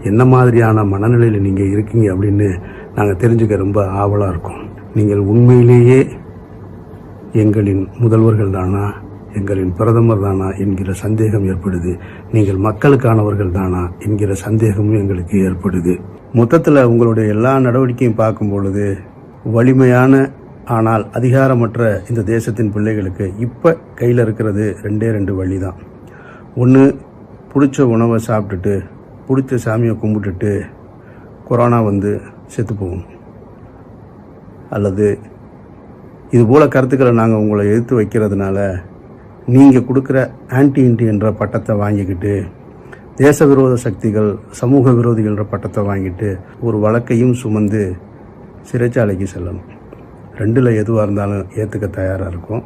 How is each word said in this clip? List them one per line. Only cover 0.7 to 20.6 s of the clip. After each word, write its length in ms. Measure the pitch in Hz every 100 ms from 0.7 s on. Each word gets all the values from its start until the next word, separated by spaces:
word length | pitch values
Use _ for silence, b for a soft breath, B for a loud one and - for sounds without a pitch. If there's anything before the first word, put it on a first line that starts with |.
| 110 104
மனநிலையில 560 | 98 107 120 117 107
நீங்க 220 | 98 95 98
இருக்கீங்க 420 | 101 104 117 104
அப்படின்னு 380 | 92 101 101 104 90 B B B
நாங்க 220 | - 104 92
தெரிஞ்சுக்க 420 | 117 117 110 101
ரொம்ப 240 | 98 104 98 95
ஆவலா 340 | 101 101 98
இருக்கோம். 340 | 85 - - - - -
நீங்கள் 320 | 113 107 101 101
உண்மையிலேயே 760 | 113 120 123 120 123 120 131 - - - - - - - - - - - - - 113
எங்களின் 480 | 107 104 101 98 95 -
முதல்வர்கள் 600 | 117 110 113 107 101 95
தானா, 300 | 92 98 101 - - - -
எங்களின் 400 | - 95 98 92
பிரதமர் 500 | 87 110 113 117 107
தானா 240 | 98 95 95 98
என்கிற 360 | 98 92 95 92
சந்தேகம் 500 | 104 110 110 104 98
ஏற்படுது. 460 | 90 98 90 87 85 B B B
நீங்கள் 320 | 113 101 95
மக்களுக்கானவர்கள் 920 | 104 107 147 135 123 113 104 98 95
தானா 300 | 90 95 90 87 87
என்கிற 320 | 101 104 101 98
சந்தேகமும் 640 | - 107 113 101 104 107
எங்களுக்கு 360 | 98 92 85 101
ஏற்படுது. 520 | 95 90 101 92 85 90 - - -
மொத்தத்துல 500 | 113 117 165 151 143
உங்களுடைய 440 | 123 117 117 113 107
எல்லா 240 | 107 120 135
நடவடிக்கையும் 600 | 123 120 131 120 127 110
பார்க்கும் 320 | 110 107 107
பொழுது 360 | 101 98 98 101 95 - - - - -
வலிமையான 680 | 113 127 131 131 123 131 135 135 - - -